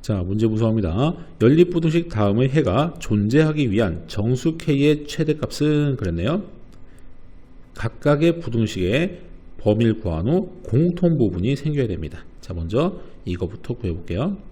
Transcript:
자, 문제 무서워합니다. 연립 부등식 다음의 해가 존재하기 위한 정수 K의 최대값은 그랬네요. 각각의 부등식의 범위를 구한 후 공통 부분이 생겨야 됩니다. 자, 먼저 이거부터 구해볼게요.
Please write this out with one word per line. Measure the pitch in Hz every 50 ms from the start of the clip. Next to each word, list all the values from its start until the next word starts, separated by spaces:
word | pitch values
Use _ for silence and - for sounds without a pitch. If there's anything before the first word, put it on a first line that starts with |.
자, | - - 110 95
문제 | 90 90 101 107 113
무서워합니다. | 110 110 110 117 113 110 113 98 82 82 104 135 165 170 - - - - -
연립 | 107 127 143 160 175 -
부등식 | - 170 165 165 156 170 170 -
다음의 | - 107 104 101 101 113 131 135
해가 | 131 160 139 101 90 123 151 175 - -
존재하기 | - - 113 104 101 104 123 151 160 156 151 151 143 117
위한 | 95 110 113 92 82 90 -
정수 | - - 104 101 113 127 127 - 165 160
K의 | 165 - - 147 139 139 151 151 147 147
최대값은 | - - - 160 156 147 - - - - - 147 151 151 147 147 143 135
그랬네요. | - 107 90 82 85 87 120 165 208 190 - - - - - - - - - - - - - - - - - - - - - - - - - -
각각의 | - - 117 - - - 147 147 143 160 170 165 170
부등식의 | 165 - 117 117 110 104 - 95 90 90 107 143 175 196 185 - - - - - - - -
범위를 | - - 104 107 110 120 113 107 -
구한 | - 92 80 80 90
후 | 120 160 190 - - - - -
공통 | - 101 131 165 180 175 - 180 170 165
부분이 | 139 117 98 87 87 92 120 143
생겨야 | 143 - 156 151 143 127
됩니다. | 110 92 76 80 73 - - - - - -
자, | - - 92
먼저 | 82 82 82 101 123 160 185 - - - - - - -
이거부터 | - 90 85 92 85 - - - - 120
구해볼게요. | - - 95 82 90 - - 85 95 135 196 196 190 - -